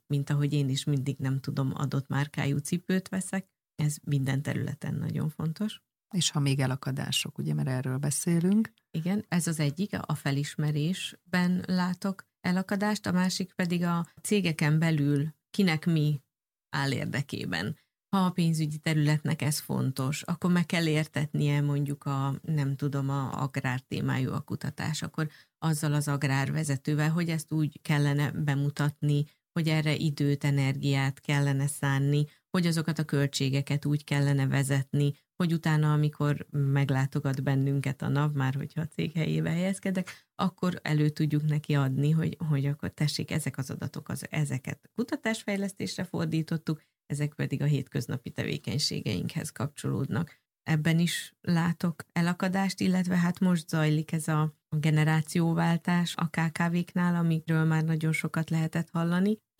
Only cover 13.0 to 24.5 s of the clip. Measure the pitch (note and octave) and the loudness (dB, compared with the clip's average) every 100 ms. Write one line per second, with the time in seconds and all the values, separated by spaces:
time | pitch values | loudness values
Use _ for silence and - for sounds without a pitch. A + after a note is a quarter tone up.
13 | - F3+ F#3 - F#3 - F3+ F3 F3 E3+ | 0 2 2 0 -4 -2 0 0 2 0
14 | E3+ - - G#3 F3+ D3+ D3 D#3 E3 D#3 | -2 -8 0 2 2 2 4 4 4 4
15 | C#3+ C#3+ D#3 - _ - F#3+ D#3 F3 D#3+ | 4 2 0 -6 _ 2 4 4 2 2
16 | D3+ C#3+ - _ _ _ _ D3 C#3 C3 | 2 0 -6 _ _ _ _ -2 0 0
17 | A2+ B2 C#3+ - - E2 G2+ D#3 _ _ | -2 -4 -4 -6 -4 -4 -4 -8 _ _
18 | _ G3 F3+ F3+ E3 D#3+ D3+ D3+ E3+ D#3 | _ 2 2 2 2 2 -2 -2 0 2
19 | D3 D3+ - D#3 D3 D3 - C3+ C3 C3 | 4 2 0 -2 -2 -2 -2 -2 -2 -2
20 | C3 D3 - E3+ F3 F3 E3+ F3 D#3+ D3+ | -4 -4 -6 -2 2 2 2 0 2 0
21 | D#3 - D3+ D3 D3 D3 D3 C#3+ C#3+ C#3+ | 0 -4 -2 0 2 2 2 0 -2 -4
22 | D3 C#3 C#3 C3+ - D#3 C#3 C#3 D3 C#3 | -4 -2 -2 -4 -2 0 0 -2 -2 -2
23 | C3+ C#3 C3 - C#3 C3+ C3 B2+ - - | -2 -2 -2 -4 -4 -2 -2 -4 -4 -4
24 | C3+ B2+ C3 - - | -2 0 -2 -4 -6